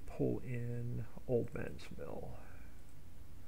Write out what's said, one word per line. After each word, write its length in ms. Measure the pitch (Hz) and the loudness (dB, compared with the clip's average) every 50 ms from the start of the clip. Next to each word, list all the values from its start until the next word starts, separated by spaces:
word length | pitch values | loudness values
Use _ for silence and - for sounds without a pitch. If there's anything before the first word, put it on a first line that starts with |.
| - - - - | -2 -2 0 2
pull 240 | 143 127 120 107 - | 4 4 4 2 2
in 600 | 123 123 120 120 120 120 120 120 120 120 120 113 - - - - - | 0 0 0 0 0 0 0 0 0 0 0 0 0 -2 -2 2 4
Old 260 | 127 117 113 - - | 4 4 4 4 0
Man's 300 | 120 - - - - - - - - | 0 -2 -2 -2 -2 -2 -2 -2 -2
Mill, 320 | 71 - - - - - - - - - - - - - - - - - - - - - - - - - - - - | -2 -2 -2 -2 -2 -2 -2 -2 -2 -2 -2 -2 -2 -2 -2 -2 -2 -2 -2 -2 -2 -2 -4 -4 -2 -2 -2 -2 -2